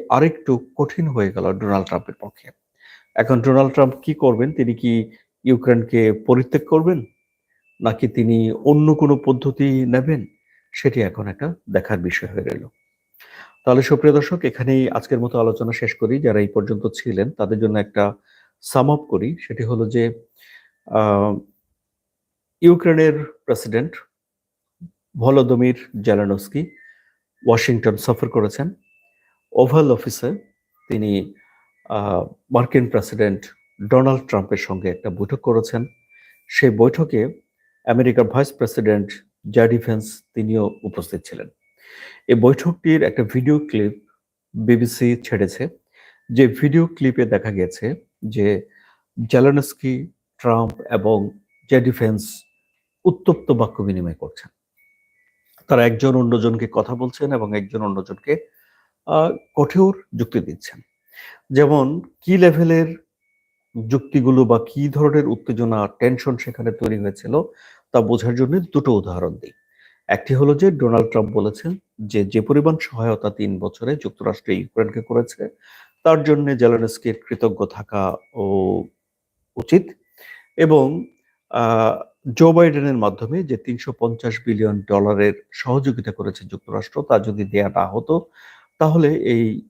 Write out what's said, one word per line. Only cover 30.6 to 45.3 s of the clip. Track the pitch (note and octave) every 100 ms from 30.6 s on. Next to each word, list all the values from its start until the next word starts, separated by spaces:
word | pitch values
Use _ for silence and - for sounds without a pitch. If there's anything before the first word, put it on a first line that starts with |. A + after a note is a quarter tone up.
| _ _ -
তিনি, | G#2+ G#2+ G2 - - _ _ _ _ -
আহ, | G#2+ G2+ F#2 - - _
মার্কিন | B2 A#2+ C3+ A#2+
প্রেসিডেন্ট | G#2+ - G#2+ G#2 G2+ - _ _ _ G#2
ডোনাল্ড | B2+ C3 C3 -
ট্রাম্পের | G2+ F#2+ G2+
সঙ্গে | - F#2+ F2+
একটা | F2 G#2
বৈঠক | F2 G2+ C#3
করেছেন। | B2+ A2+ A2+ A#2 C3 _ _ _ _ _ _
সেই | - C3
বৈঠকে | G#2+ A#2 - D3+ A#2 B2+ - _ _ _ _ B2+
আমেরিকার | A#2+ B2 A#2 G#2+
ভাইস | B2 C#3
প্রেসিডেন্ট | - A#2 - G#2+ G#2 G2 - _ _ G#2
জ্যাডি | A#2 A2+ A#2
ভেন্স | A#2 A2 G#2+ - _
তিনিও | A2+ A2 A2 G2+ -
উপস্থিত | G#2 - F2 E2 -
ছিলেন। | - - _ _ _ _ - - - -
এই | A#2+
বৈঠকটির | B2 C#3+ E3+ E3+ D#3+ D#3
একটা | - B2+
ভিডিও | A2 C3 B2+ D3+
ক্লিপ | D3+ A2 G#2 - _ _ _ _ _
বিবিসি | A2+ A2 A#2 A#2 - A#2+ A#2+
ছেড়েছে। | -